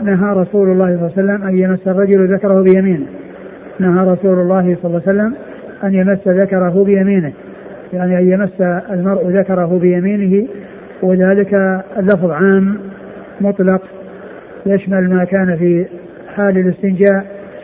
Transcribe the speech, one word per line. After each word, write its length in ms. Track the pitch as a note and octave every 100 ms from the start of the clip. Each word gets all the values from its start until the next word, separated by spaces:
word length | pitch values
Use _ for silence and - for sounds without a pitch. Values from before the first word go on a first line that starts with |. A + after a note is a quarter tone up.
"نهى 300 | G#3 F#3 G#3 G3
رسول 320 | F3+ G#3 F#3+
الله 160 | F#3 F#3
صلى 80 |
الله 180 | F3 E3+ F#3
عليه 280 | G3 G3+
وسلم 40 | G3
أن 100 | F#3
يمس 300 | F#3 F#3 F#3+
الرجل 460 | F#3 G3 G3 F#3
ذكره 280 | F#3+ G3+ F#3+
بيمينه". 440 | F#3 F#3+ F#3+ E3 C3+ - - - - - - -
نهى 280 | F#3 F3+ F#3
رسول 300 | F3+ G3 F3+
الله 360 | F3+ F#3+ F3+ F3
صلى 80 | F3
الله 120 | E3+ E3+
عليه 120 | G3+
وسلم 160 | G#3+ C#4+ - - - -
أن 100 | G3
يمس 340 | F#3+ F#3 F#3+ G3
ذكره 560 | F3+ F#3+ F#3 F3+ F#3
بيمينه، 480 | G3 G3 G3 G3 D3+ - - - - - -
يعني 260 | F3+ F3+ F3+
أن 140 | F3+
يمس 280 | F#3+ G3 F#3+ F3+ F3 G3+
المرء 380 | F#3 F#3+ G3 F3+
ذكره 500 | F#3+ F#3+ F#3 E3+ F3+
بيمينه، 680 | F3+ F3+ F#3+ G#3 G3 G3 C4 - - - - -
وذلك 520 | F#3 F#3 F#3 G3+ G3 G3 F#3+ F#3+ - G#3+
اللفظ 320 | F#3+ G3 F3
عام 480 | D3+ G3 G3 F#3+ G3+ - - - - - -
مطلق 420 | G3+ G3 F#3 F#3+ - - - - - - - - G3
يشمل 440 | G3 G3 F#3+ F3+
ما 140 | F#3
كان 320 | F3+ G3 F#3 D#3+
في 300 | F3 E3+ F#3 - - - - -
حال 220 | G3+ F#3+
الاستنجاء 680 | F#3 - G3 F#3 G3+ G3 G3 - - -